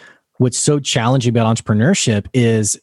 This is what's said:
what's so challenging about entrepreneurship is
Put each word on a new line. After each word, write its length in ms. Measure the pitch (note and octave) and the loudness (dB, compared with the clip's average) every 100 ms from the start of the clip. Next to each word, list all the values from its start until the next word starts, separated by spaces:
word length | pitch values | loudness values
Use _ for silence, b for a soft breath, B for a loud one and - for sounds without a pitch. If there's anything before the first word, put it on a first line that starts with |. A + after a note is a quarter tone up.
| B B _ - | B B _ -2
what's 220 | B2+ - | -2 0
so 200 | - D3 | -2 -2
challenging 520 | C#3 - A2+ C3+ A#2+ | -2 -2 0 0 0
about 160 | A#2 A2 | 0 0
entrepreneurship 800 | A2+ - G#2+ C3 G3+ - G#2 - | 0 0 0 2 0 0 -2 -2
is 440 | B2+ A#2 A2+ G#2 - | 0 2 0 -2 -6